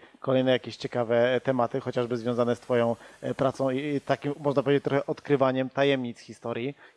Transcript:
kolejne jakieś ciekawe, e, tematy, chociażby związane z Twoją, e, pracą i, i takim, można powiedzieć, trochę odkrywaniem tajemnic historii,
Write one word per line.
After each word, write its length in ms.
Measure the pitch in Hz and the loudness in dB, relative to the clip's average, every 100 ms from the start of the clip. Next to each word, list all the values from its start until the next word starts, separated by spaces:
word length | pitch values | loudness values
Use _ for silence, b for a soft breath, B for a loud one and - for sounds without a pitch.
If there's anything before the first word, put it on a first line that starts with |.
| B B | B B
kolejne 320 | - 131 131 | 0 2 4
jakieś 260 | 127 - - | 2 0 -10
ciekawe, 580 | - 123 113 117 120 127 | -6 -4 2 4 4 2
e, 60 | |
tematy, 380 | - 131 117 135 | 0 0 0 -2
chociażby 380 | 123 127 120 123 | -4 -2 -2 -2
związane 380 | 113 120 120 117 | -2 0 0 -2
z 40 | |
Twoją, 360 | - 123 117 117 B B | 0 2 2 -2 B B
e, 120 | 131 | -8
pracą 360 | 123 135 - 135 | -2 -2 0 -2
i, 80 | 131 | -2
i 240 | 147 139 | -4 -4
takim, 320 | - 139 143 143 | -2 -2 -2 -2
można 240 | 143 135 | 0 0
powiedzieć, 200 | 131 143 | 2 2
trochę 220 | 139 139 - | 2 0 -2
odkrywaniem 640 | 147 - 139 131 131 131 | -6 0 2 4 2 -2
tajemnic 500 | - 143 135 123 113 | 0 2 2 -2 -10
historii, 560 | - 110 117 117 127 139 B | -18 -10 -8 -6 -6 -10 B